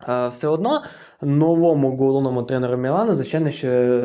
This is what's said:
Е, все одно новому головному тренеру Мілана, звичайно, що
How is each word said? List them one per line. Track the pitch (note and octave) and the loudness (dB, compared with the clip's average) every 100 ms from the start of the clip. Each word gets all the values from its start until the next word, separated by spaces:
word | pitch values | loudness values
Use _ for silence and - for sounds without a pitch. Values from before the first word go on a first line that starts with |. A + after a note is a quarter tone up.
| - | -6
Е, | B2 B2 | -4 -4
все | A#2+ D3+ | -4 -2
одно | D#3+ A3+ D4+ - - - _ | -2 0 -2 -6 -18 -20 _
новому | C#3+ C#3+ D#3+ E3 E3+ D3+ C3+ C3 | -2 2 2 4 4 2 0 0
головному | C3+ C#3 C3+ B2+ | 0 2 0 -2
тренеру | A#2+ C3 B2 B2+ | -2 -2 -2 -2
Мілана, | B2+ E3+ A3+ | 0 0 0
звичайно, | D#3 B2+ D#3+ D3+ | 0 -2 -2 -2
що | - C3 B2 B2 B2 | -2 0 2 2 2